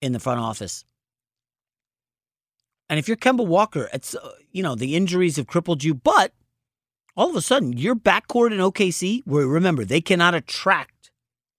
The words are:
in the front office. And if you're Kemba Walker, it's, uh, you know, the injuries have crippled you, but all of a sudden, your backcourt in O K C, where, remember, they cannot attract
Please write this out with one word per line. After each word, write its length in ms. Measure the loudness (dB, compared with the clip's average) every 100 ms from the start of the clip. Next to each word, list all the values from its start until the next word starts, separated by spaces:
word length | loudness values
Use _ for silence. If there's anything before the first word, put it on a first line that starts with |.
in 120 | -6
the 80 | -4
front 180 | -4 -4
office. 460 | -4 -6 -10 -12 -16 _ _ _ _ _ _ _ _ _ _ _ _ _ _ _ _ _ _ _ _
And 120 | -4
if 80 | -2
you're 80 | 0
Kemba 280 | 2 2
Walker, 460 | 2 2 2 -2 -8
it's, 220 | -8 -10
uh, 220 | -12 -14 -20 _
you 100 | -6
know, 140 | -4 -4
the 180 | -2
injuries 400 | 0 0 2 0 0
have 120 | -2
crippled 340 | -2 -2 -2
you, 120 | -2
but 380 | 0 2 4 2 -2 _ _ _ _ _ _ _
all 140 | -2 0
of 80 | 0
a 60 |
sudden, 340 | 0 0 0 -2
your 180 | -2
backcourt 580 | 0 2 0 0 2 2
in 80 | 2
O 120 | 0
K 180 | 2 0
C, 320 | 0 -2 -4 -2
where, 200 | 0 2
remember, 380 | 2 2 0
they 160 | 0 -2
cannot 340 | 2 4 4
attract 760 | 2 -4 -4 0 0 0 _ _ _ _ _ _